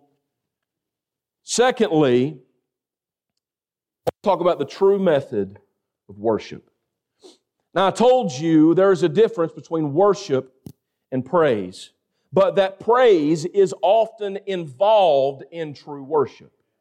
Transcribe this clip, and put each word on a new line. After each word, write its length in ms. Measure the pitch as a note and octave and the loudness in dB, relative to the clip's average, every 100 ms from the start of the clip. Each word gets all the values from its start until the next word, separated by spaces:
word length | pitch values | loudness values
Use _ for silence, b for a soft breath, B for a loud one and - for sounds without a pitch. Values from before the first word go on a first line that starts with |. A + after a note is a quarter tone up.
| _ _ _ _ _ _ _ _ _ _ _ _ _ _ | _ _ _ _ _ _ _ _ _ _ _ _ _ _
Secondly, 1000 | - - B3 B3 G#3+ D#3 C#3+ B2 C3+ D3+ _ _ _ _ _ _ _ _ _ _ _ _ _ _ _ _ - - G#3 | -8 -2 0 0 0 2 2 2 0 -6 _ _ _ _ _ _ _ _ _ _ _ _ _ _ _ _ -10 -6 -4
talk 140 | F3 | -2
about 180 | F3 D#3 | 0 -2
the 60 | |
true 340 | C#3 - G3 G3 | -6 -2 0 2
method 600 | F#3+ D3 C#3 G#2+ G2 G2+ _ _ _ _ _ | 0 0 -2 -6 -6 -10 _ _ _ _ _
of 100 | G#2 | -8
worship. 500 | G#2+ G#2 - - _ _ _ _ _ _ B B _ _ _ | -4 -4 -6 -20 _ _ _ _ _ _ B B _ _ _
Now, 140 | E3 F#3+ | -2 0
I 40 | |
told 400 | - A#3 B3+ G#3 | 2 2 2 0
you 420 | C3 E3 D#3+ D#3 | -4 0 4 4
there 160 | E3+ G3 | 4 2
is 140 | F#3 | 2
a 40 | F3 | 0
difference 440 | D#3 A3 A3 E3 | 2 0 0 -6
between 400 | - - E3 D#3 | -8 -10 -6 -4
worship 600 | C#3 G3+ F#3+ - C3+ C3 _ - - _ _ _ | 2 2 2 -2 -4 -6 _ -20 -20 _ _ _
and 120 | C3 | -8
praise, 680 | B2+ F3+ D#3 A2+ F#2 F#2 - _ _ _ _ | -4 0 0 0 -6 -14 -20 _ _ _ _
but 240 | C3+ F#3+ F3+ | 0 0 0
that 240 | F#3+ F#3+ | -2 -4
praise 640 | - A#3+ B3+ F#3 D3 E3 | -2 2 4 4 2 -4
is 280 | E3+ G3+ F#3 - | -2 0 0 0
often 560 | E3+ A3 A3 - G#3 G3 - | 0 0 0 -6 -10 -10 -10
involved 1000 | F#3+ D#3+ B2+ G3 A3 F#3 C#3 C3+ C3+ D3+ | -10 -10 -4 0 2 4 2 0 -4 -14
in 220 | E3 D#3 | -12 -12
true 280 | C#3 - C#3+ | -14 -16 -16
worship. 500 | C3+ D3+ B2+ - - _ _ _ | -4 -2 -2 -6 -20 _ _ _